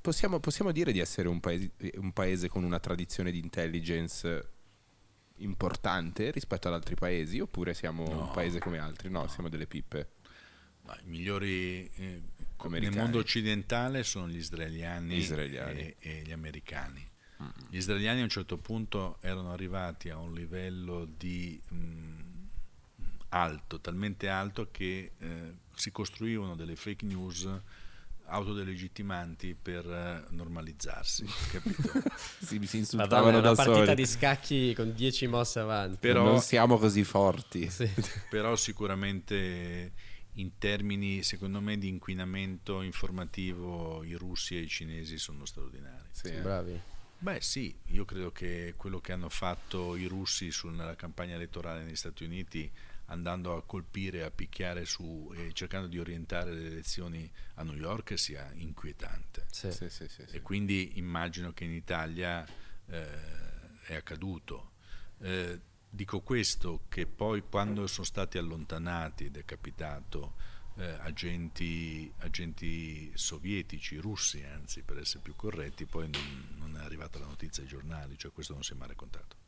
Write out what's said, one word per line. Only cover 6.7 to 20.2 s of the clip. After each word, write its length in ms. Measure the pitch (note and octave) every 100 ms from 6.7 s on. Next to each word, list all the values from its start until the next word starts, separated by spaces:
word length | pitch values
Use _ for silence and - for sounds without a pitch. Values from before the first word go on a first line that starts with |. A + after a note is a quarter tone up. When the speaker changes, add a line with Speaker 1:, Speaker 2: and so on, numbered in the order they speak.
Speaker 1:
altri 220 | E2+ D#2+
paesi, 440 | F2 F2+ F2 D#2 A2
oppure 360 | G3 - F2
siamo 340 | E2+ E2+ D#2+ D#2+
un 60 |
Speaker 2:
No. 160 | D#2+ C#2
Speaker 1:
paese 260 | F2 E2+ E2+
come 220 | F2+ E2
altri? 280 | D#2 D2+ F#2+
No, 100 | F2+
Speaker 2:
No. 60 | D2
Speaker 1:
siamo 220 | - E2
delle 180 | D#2+ D#2
pippe. 460 | D2 - D2 C#2+ - - - - - - _
Speaker 2:
Ma 160 | - -
i 60 |
migliori, 800 | F2+ E2 F#2 G2+ G2 F#2 F2+ F2+ F2+
eh, 280 | - F#2+ F2 E2+ - -
co-, 140 | - E2+
nel 80 | E2+
Speaker 1:
Americani. 160 | G#2
Speaker 2:
mondo 240 | G2+ A#2 A#2
occidentale 840 | G#2+ A#2 G#2+ G#2 G2 A#2+ B2+ C3+
sono 240 | B2 G2+ F2
gli 100 | E2+
israeliani 760 | D#2+ E2 D#2+ E2 E2+ F2 E2+
Speaker 1:
Gli 40 | F2
israeliani. 600 | D#2 D2+ C#2+ C2+ C2 C#2+
Speaker 2:
e, 140 | D#2 -
e 220 | D#2+ D#2
gli 60 | D#2
americani. 760 | E2 D#2 D2+ - - C#2 C2+ C#2+ - - -
Speaker 1:
Mm-mm. 240 | C#2+ - -
Speaker 2:
Gli 80 | F2+
israeliani 440 | F#2 G2+ G#2+ B2
a 20 |
un 60 | A#2
certo 280 | - F2+ F2
punto 640 | - A2+ G#2+ G2+ F#2 -
erano 300 | F#2 F#2+ F2+
arrivati 580 | F2 F#2 F#2+ F2 D#2+ E2+
a 80 |
un 160 | D#2+